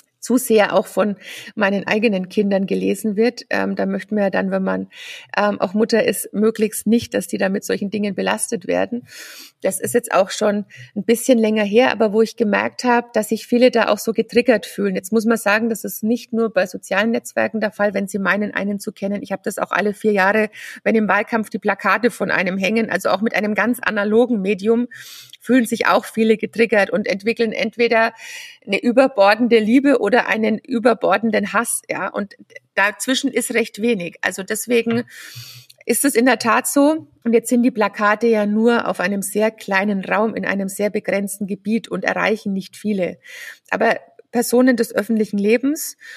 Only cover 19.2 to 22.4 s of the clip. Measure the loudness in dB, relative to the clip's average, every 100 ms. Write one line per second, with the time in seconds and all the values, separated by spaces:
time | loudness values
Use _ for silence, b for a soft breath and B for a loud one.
19.2 | -6 -6 -6 -4 -2 0 0 0 0 2
20.2 | 4 2 0 B B B 0 2 2 0
21.2 | 0 -2 -4 -4 -2 0 2 2 0 0
22.2 | -2 0